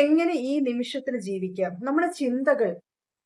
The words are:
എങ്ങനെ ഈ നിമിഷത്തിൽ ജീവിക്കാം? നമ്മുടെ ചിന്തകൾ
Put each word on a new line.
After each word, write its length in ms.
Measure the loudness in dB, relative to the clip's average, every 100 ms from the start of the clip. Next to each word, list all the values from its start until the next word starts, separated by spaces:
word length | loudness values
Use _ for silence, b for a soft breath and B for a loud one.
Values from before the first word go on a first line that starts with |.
| 6
എങ്ങനെ 300 | 4 2 0 0
ഈ 40 | 0 0
നിമിഷത്തിൽ 460 | -2 -4 -6 -4 -6 -4
ജീവിക്കാം? 460 | -4 -4 -2 -4 -2 -2
നമ്മുടെ 220 | 0 0 0
ചിന്തകൾ 520 | -2 2 2 4 2 -2 -12 _ _ _